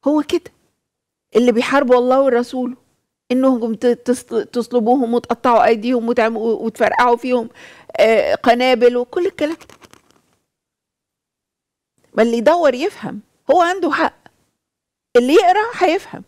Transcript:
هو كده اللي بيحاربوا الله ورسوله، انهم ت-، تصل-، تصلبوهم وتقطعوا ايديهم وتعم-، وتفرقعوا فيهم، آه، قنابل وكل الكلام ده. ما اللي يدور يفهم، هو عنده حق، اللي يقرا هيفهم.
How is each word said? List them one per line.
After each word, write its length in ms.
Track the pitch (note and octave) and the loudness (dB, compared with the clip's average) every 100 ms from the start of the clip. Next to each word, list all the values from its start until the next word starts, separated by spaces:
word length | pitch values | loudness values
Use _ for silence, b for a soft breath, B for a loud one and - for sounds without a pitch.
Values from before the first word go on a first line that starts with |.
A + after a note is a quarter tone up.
هو 180 | C#4 D4+ D4 | 0 -2 -2
كده 240 | F4 - _ _ _ _ _ _ _ _ G#3+ | -6 -8 _ _ _ _ _ _ _ _ 0
اللي 160 | B3 | 2
بيحاربوا 440 | A3+ - C#4 C4 B3 | 0 0 0 2 2
الله 240 | B3 C4 | 2 2
ورسوله، 540 | C4+ A#3+ B3 B3+ B3 B3+ _ _ _ _ _ | 2 0 -4 -6 -8 -10 _ _ _ _ _
انهم 420 | B3+ C4 B3 A3+ | 0 2 0 -4
ت-، 120 | A3 B3 | -2 -2
تصل-، 580 | A#3 - B3+ - A#3 | -2 -4 -6 -4 -6
تصلبوهم 720 | - B3 A3+ B3 A3 C4+ A#3 | -4 -8 -4 -2 0 0 0
وتقطعوا 500 | A#3 - A#3 B3+ A#3 A3 | -4 -4 -4 2 2 2
ايديهم 420 | A3+ A#3 B3 A3+ | 0 -2 -2 -2
وتعم-، 280 | A3+ A3 A3+ | 0 -2 -2
وتفرقعوا 800 | A3+ A3 A3+ - A3+ - B3 A#3+ | -4 -4 -6 -2 -2 2 0 0
فيهم، 320 | C4 B3 A3+ B B B B - | -2 -4 -4 B B B B 0
آه، 380 | A3 A3 - | 2 2 0
قنابل 640 | - - A#3+ B3+ B3+ A#3+ B3 | -2 0 0 0 2 2 0
وكل 300 | B3 F#4 F4+ | -4 -4 -4
الكلام 260 | - D4 E4 - | -4 -6 -6 -16
ده. 40 | - - _ _ _ _ _ _ _ _ _ _ _ _ _ _ _ _ _ _ _ _ _ _ | -20 -20 _ _ _ _ _ _ _ _ _ _ _ _ _ _ _ _ _ _ _ _ _ _
ما 80 | - | -2
اللي 140 | A#3 A#3 | 0 2
يدور 360 | A3+ E4+ D#4 | 0 2 0
يفهم، 460 | B3 F4+ - G#3 G#3 _ _ - | 0 -6 -8 -14 -14 _ _ -2
هو 100 | E4 | 0
عنده 300 | E4+ F#4+ F4 | 0 -2 -4
حق، 280 | D4+ D#4+ _ _ _ _ _ _ _ _ _ _ A#3+ | -2 -4 _ _ _ _ _ _ _ _ _ _ 0
اللي 180 | B3 | 4
يقرا 300 | E4+ F4+ G4 A4+ - | 4 4 0 -2 -2
هيفهم. 440 | F4 F4+ - - | 0 0 -6 -20